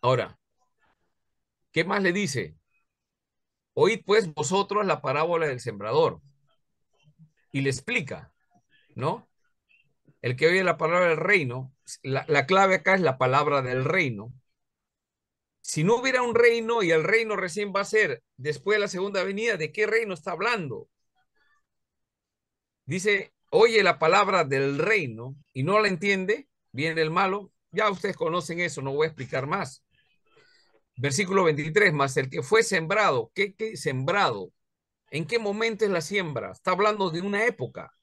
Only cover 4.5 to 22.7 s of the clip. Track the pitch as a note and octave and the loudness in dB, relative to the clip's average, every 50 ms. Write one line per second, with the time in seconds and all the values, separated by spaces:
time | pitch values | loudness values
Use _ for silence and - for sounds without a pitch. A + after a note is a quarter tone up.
4.5 | F3+ G3 G3 G3 G3+ G#3 G#3 F#3+ D#3 B2+ C#3+ C3+ C3 D3 D#3+ E3+ F3 E3 E3 D3 | 2 0 0 0 -2 -2 0 0 -2 -2 -2 -2 0 0 0 0 0 0 0 0
5.5 | C3 B2 - A#2+ G#2 G2+ G2+ G#2+ B2 D3+ E3 B2+ F2 D#2 _ _ _ _ _ _ | -2 -4 -6 -8 -8 -8 -6 0 2 2 2 2 0 -4 _ _ _ _ _ _
6.5 | _ _ _ _ _ _ _ _ _ _ _ _ _ _ - _ _ _ _ _ | _ _ _ _ _ _ _ _ _ _ _ _ _ _ -20 _ _ _ _ _
7.5 | - C#3 C3+ C#3 B2+ C#3 - - B3 B3 D#3 - A2 F#2+ - - _ _ _ _ | -6 -2 -2 -2 -2 -4 -6 -4 -4 -4 -4 -6 -10 -14 -14 -20 _ _ _ _
8.5 | _ _ _ _ _ _ _ _ _ A2+ B2 D3+ F#3+ A#3 - _ _ _ _ _ | _ _ _ _ _ _ _ _ _ -6 -4 -4 -4 -6 -12 _ _ _ _ _
9.5 | _ _ _ _ _ _ _ _ _ _ _ _ _ _ - A#2+ B2 B2+ D3 D#3+ | _ _ _ _ _ _ _ _ _ _ _ _ _ _ -6 -4 -2 2 2 4
10.5 | F3+ F#3+ F#3+ F3+ D#3+ - D#3 D#3 E3+ F3+ F3+ E3+ D#3+ D3+ D#3 F3+ G#3 F#3+ D3+ B2 | 4 4 2 2 0 0 0 0 2 4 4 4 2 2 2 2 2 2 2 -2
11.5 | A#2+ C3 C3 C3 _ _ _ - - - _ C3+ C3 C3+ - - D3+ C#3+ C3+ - | -6 -8 -10 -12 _ _ _ -20 -20 -12 _ -4 -4 -4 0 2 0 0 2 4
12.5 | F#3 F#3+ G3 F#3+ F#3 F#3 - F#3+ F#3+ F#3+ F3+ C#3 B2+ C3 C3 B2+ C3 C#3+ D3 D3 | 4 4 6 4 4 2 2 2 2 4 2 0 2 2 2 2 4 2 2 2
13.5 | C#3+ C#3 C3 B2+ B2+ C3 C3 - E3 F#3+ E3+ C3+ A2+ G2+ G#2 A#2+ - - _ _ | 0 0 0 0 -2 -2 -2 0 0 0 0 -2 -4 -6 -10 -14 -16 -20 _ _
14.5 | _ _ _ _ _ _ _ _ _ _ _ _ _ _ _ _ _ _ _ _ | _ _ _ _ _ _ _ _ _ _ _ _ _ _ _ _ _ _ _ _
15.5 | _ _ _ - - D#3 D3+ F#3+ A#3 A#3+ C4 C4+ B3+ B3+ B3 A#3+ A3+ A#3 A#3+ A#3+ | _ _ _ -6 -2 0 2 2 2 2 2 0 0 2 0 2 4 6 6 6
16.5 | A#3 A#3 A3+ A3 A#3 A3+ G#3 E3 E3 D#3+ D#3 - G#3+ A3+ A3+ A3 G#3 F3+ F#3 F3+ | 6 4 0 0 0 2 2 4 2 2 4 4 2 2 2 0 -2 -4 -4 -4
17.5 | D#3+ G#3 G#3 G3+ F#3 G3 G3+ G3 - A3 G#3 E3 B2+ - _ _ _ - B2+ D3 | -4 -6 -6 -2 -2 -2 -2 2 2 2 2 2 -2 -8 _ _ _ -8 -6 -6
18.5 | D3 - - F#3+ G#3+ G#3+ G3+ G3 F#3+ F3+ F#3 G3+ G3 F#3+ F3+ G3 G3 G3+ A3+ A#3 | -6 -4 -2 0 0 0 0 -2 -2 -6 -6 -2 -2 -2 -2 -2 -4 -4 -2 -2
19.5 | G#3+ E3+ D#3 C#3+ - G#3+ G#3+ G#3+ G#3+ A3+ A#3 G#3 F#3 - - F#3+ F3 D#3+ F#3+ A#3 | -2 -2 -4 -8 -2 -2 -2 -2 -2 -4 -4 -8 -10 -10 -8 -10 -6 -4 -2 -2
20.5 | B3 G#3+ E3+ C3+ A2+ - - _ _ _ _ _ _ _ _ _ _ _ _ _ | -2 -2 -4 -8 -10 -12 -14 _ _ _ _ _ _ _ _ _ _ _ _ _
21.5 | _ _ _ _ _ _ _ _ _ _ _ _ _ _ _ _ _ _ _ _ | _ _ _ _ _ _ _ _ _ _ _ _ _ _ _ _ _ _ _ _
22.5 | _ _ _ _ | _ _ _ _